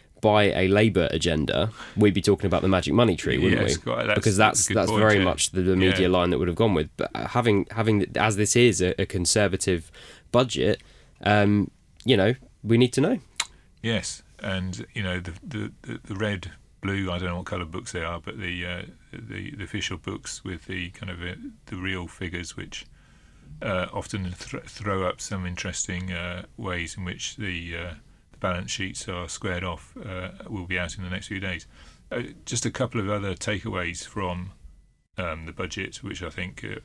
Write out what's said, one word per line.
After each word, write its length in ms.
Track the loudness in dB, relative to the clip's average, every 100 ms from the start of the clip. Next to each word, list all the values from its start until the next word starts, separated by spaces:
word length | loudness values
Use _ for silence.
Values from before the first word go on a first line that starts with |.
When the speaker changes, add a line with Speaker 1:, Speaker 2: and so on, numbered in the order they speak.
| _ 0
Speaker 1:
by 240 | 4 6 6
a 140 | 4 4
Labour 400 | 6 6 4 2
agenda, 580 | 2 2 2 2 0 0 -4 -8 4
we'd 160 | 4
be 80 | 6
talking 260 | 4 4 2
about 140 | 2
the 60 | 4
magic 240 | 2 4
money 240 | 4 4 2
tree, 220 | 0 2
wouldn't 240 | 4 4
Speaker 2:
Yes, 140 | 2 0
Speaker 1:
we? 60 |
Speaker 2:
quite, 220 | -2 -2 0
that's 120 | 2
Speaker 1:
Because 160 | 4
Speaker 2:
a 40 | 6
Speaker 1:
that's, 300 | 6 6 2
Speaker 2:
good 80 | 2
Speaker 1:
that's 140 | 2
Speaker 2:
point, 100 | 4
Speaker 1:
very 180 | 6 6
Speaker 2:
yeah. 60 |
Speaker 1:
much 280 | 4 2 0
the, 100 | 2
the 140 | 2 4
media 260 | 4 4
Speaker 2:
Yeah. 60 | 4
Speaker 1:
line 220 | 4 4
that 80 | 2
would 100 | 2
have 80 | 2
gone 180 | 2
with. 160 | 2 0 -2
But, 140 | -4
uh, 140 | -4 -2
having, 380 | 0 4 4 2
having, 340 | 0 4 4 2 2
as 200 | 2 2
this 200 | 4 6
is 260 | 6 6
a, 180 | 2 2
a 60 | -2
Conservative 840 | 0 2 4 4 2 0 0 -2 -16 -20 -20 0
budget, 500 | 2 2 2 2 2 -4 -20 -20 _
um, 480 | 2 6 6 4 2 -4 _ -6
you 120 | 2 4
know, 180 | 4 2 -6 _
we 120 | 2 4
need 140 | 6
to 60 | 4
know. 180 | 2 0 -4 -8 -8 -12 _ _
Speaker 2:
Yes, 420 | -2 -2 -4 -10 -16 -10
and, 440 | -6 -4 -4 -6 -8
you 100 | -6
know, 160 | -4 -4
the, 120 | -6 -12 -10
the, 260 | -8 -8 -10
the, 180 | -12 -12
the 100 | -10 -4
red, 340 | -2 -4 -8 -14 -20 _
blue, 300 | -4 -2 -2
I 80 | -2
don't 100 | -4
know 80 | -6
what 100 | -6
colour 180 | -6
books 280 | -6 -8 -8
they 100 | -6
are, 180 | -6 -6
but 200 | -10 -8
the, 260 | -8 -6 -6
uh, 160 | -8 -10 -18 _
the, 420 | -16 -12 -12 -10
the 80 | -12
official 320 | -8 -6 -6 -6
books 440 | -8 -10 -10 -12
with 220 | -10 -10 -8
the 240 | -8 -8
kind 200 | -10 -12
of, 120 | -10
uh, 120 | -10 -10 -14 -18 -14
the 100 | -8
real 300 | -4 -4 -8
figures, 480 | -10 -8 -6 -8 -12
which, 300 | -12 -14 -16 -20 -20 -20 -20 -20 -20 -10
uh, 240 | -2 -2 -2
often 320 | -6 -6 -6 -6
th-, 320 | -8 -10 -12
throw 420 | -12 -8 -4 0 0
up 140 | -2
some 260 | -6 -6 -6
interesting, 640 | -6 -6 -4 -4 -4 -4
uh, 320 | -6 -6 -8 -12 -10
ways 400 | -6 -4 -6 -6
in 80 |
which 320 | -8 -6 -8 -6
the, 400 | -6 -6 -6 -8
uh, 180 | -10 -12 -18 -20 _
the 80 | -6
balance 320 | -4 -2 -4
sheets 380 | -6 -6 -6 -8
are 200 | -8 -8
squared 360 | -8 -6 -4
off, 280 | -4 -8 -12 -16 -12
uh, 220 | -10 -10 -12 -10
will 180 | -10 -4
be 120 | -4
out 180 | -4 -6
in 60 |
the 80 | -8
next 160 | -8 -8
few 120 | -8
days. 260 | -6 -8 -10 -20 -20 -20 -10
Uh, 100 | -8 -8 -10
just 200 | -8 -4
a 60 | -4
couple 300 | -2 -2 -2
of 100 | -2
other 240 | -2 -2
takeaways 680 | -4 -4 -4 -4 -4 -4 -6 -10
from, 440 | -6 -4 -4 -8 -14 -20 -20 _ _ _ -8
um, 300 | -6 -6 -10
the 60 |
budget, 440 | -8 -8 -8 -8 -10
which 180 | -12 -10
I 80 | -10
think 320 | -8 -10 -10
are 160 | -12 -12